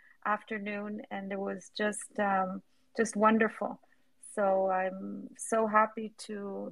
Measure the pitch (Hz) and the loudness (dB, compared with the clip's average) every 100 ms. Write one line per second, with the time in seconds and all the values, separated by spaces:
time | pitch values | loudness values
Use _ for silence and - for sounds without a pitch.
0 | - _ - 208 - 220 202 208 208 208 | -20 _ -2 -2 -2 -8 -6 -6 -6 -8
1 | - 196 196 196 196 196 - - 208 202 | -8 -8 -6 -4 -4 -6 -10 -4 -2 -2
2 | - - 202 190 185 190 - _ _ - | -6 -2 2 2 0 -4 -12 _ _ -2
3 | 220 208 214 220 220 - 208 - _ _ | 0 4 6 6 4 0 -6 -6 _ _
4 | _ _ - - 196 190 190 185 185 190 | _ _ -10 0 2 4 2 2 0 -4
5 | 202 202 202 - - 226 220 214 220 226 | -8 -10 -12 -12 -2 0 4 6 4 0
6 | 214 - - 208 202 196 202 | -10 -12 -12 -10 -8 -8 -6